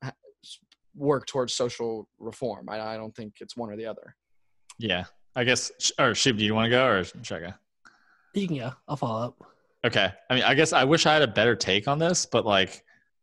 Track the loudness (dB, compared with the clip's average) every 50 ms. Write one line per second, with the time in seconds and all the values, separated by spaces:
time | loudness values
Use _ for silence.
0 | -14 -14 -14 _ _ -20 _ _ _ -20 -20 -20 _ _ _ _ _ _ _ -6
1 | 0 0 0 0 -2 -4 -4 -4 -2 -2 -2 -4 -4 -4 -4 -6 -6 -6 -6 -8
2 | -10 _ _ _ -14 -14 -12 -8 -8 -8 -8 -8 -10 -10 -8 -8 -8 -8 -8 -8
3 | -10 -12 -12 -14 -16 -16 -14 -18 -20 -18 -12 -10 -10 -10 -8 -10 -10 -10 -10 -12
4 | -14 -20 -20 _ _ _ _ _ _ _ _ _ _ _ -16 -8 -4 -4 -2 -4
5 | -4 -8 _ _ _ _ -4 -2 2 2 2 0 0 -8 -10 -4 -4 -4 0 2
6 | 2 2 2 2 2 2 2 2 0 0 2 2 2 2 4 4 4 4 2 2
7 | 0 -4 -8 -14 -12 -12 -10 -10 -10 -12 -14 _ _ _ _ _ _ -20 _ _
8 | _ _ _ _ _ _ -6 -6 -4 -4 -4 -4 -6 -8 -12 _ _ -10 -8 -6
9 | -4 -4 -4 -4 -6 -6 -8 _ -20 -20 _ _ _ _ _ -2 -2 0 2 4
10 | 2 2 0 -4 _ 0 0 2 4 4 6 4 4 4 6 4 4 6 4 4
11 | 6 4 4 4 4 2 2 2 4 4 4 2 0 0 0 0 2 0 0 0
12 | 2 0 0 0 -2 0 0 0 2 4 4 2 2 0 -2 -14 _ _ _ _
13 | _ _ _ _